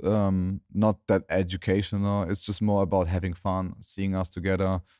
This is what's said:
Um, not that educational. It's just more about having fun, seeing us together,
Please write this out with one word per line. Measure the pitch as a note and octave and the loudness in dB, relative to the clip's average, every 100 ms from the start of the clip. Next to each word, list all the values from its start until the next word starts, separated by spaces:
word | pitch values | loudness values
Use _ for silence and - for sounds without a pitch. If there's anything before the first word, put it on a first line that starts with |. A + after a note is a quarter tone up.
Um, | F2+ G#2+ G2+ F#2+ F2+ F#2+ _ | 0 2 4 2 0 -4 _
not | - G#2+ G#2+ - | 2 2 2 2
that | F#2+ - | 0 2
educational. | F2+ F2+ F#2 - F#2+ G2 G2+ G2+ G2+ F2 | 0 0 -2 0 0 2 -2 0 -2 -2
It's | G2 | -6
just | - G2 | -6 -2
more | G#2+ G2+ | 0 2
about | F#2+ F#2+ E2+ | 2 2 2
having | F2 F#2 | 0 -2
fun, | F2 G2 F#2 F#2 - | -6 -4 -4 -4 -10
seeing | - - G2 | -16 -6 -2
us | F#2+ F#2 | -2 -4
together, | - F#2 F#2+ F#2+ F#2 - _ | -4 -2 0 0 -2 -4 _